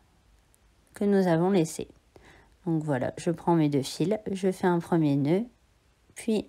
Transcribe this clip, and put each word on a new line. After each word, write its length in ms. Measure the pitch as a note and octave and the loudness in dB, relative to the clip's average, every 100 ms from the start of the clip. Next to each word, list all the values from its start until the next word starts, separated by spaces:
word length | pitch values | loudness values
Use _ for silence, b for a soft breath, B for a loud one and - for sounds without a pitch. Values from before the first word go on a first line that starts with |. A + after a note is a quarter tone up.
| _ _ _ _ _ _ _ _ _ - | _ _ _ _ _ _ _ _ _ -4
que 100 | G3+ | 2
nous 220 | G3 F#3 | 2 4
avons 240 | E3 F#3 | 2 2
laissés. 380 | G3 D#3+ - - - _ b b b b _ E3+ | 2 0 -4 -12 -16 _ b b b b _ -4
Donc 160 | D#3+ | -2
voilà, 320 | D3+ C3 B2 - | -2 -2 -4 -4
je 120 | F3+ | -6
prends 240 | E3 - | -2 2
mes 160 | E3+ D3+ | 2 2
deux 140 | C#3+ | 0
fils, 340 | C3 - E3 G#3+ - | -2 -4 -2 -4 -6
je 200 | G3 F#3+ | -4 -4
fais 140 | F#3 F#3 | 0 0
un 140 | E3+ | 0
premier 360 | - E3+ D3+ C#3+ | 0 0 2 2
nœud, 280 | C#3 F#3 A#3+ - _ _ _ _ _ - | 2 0 -2 -10 _ _ _ _ _ -10
puis 320 | - G#3+ | -4 -2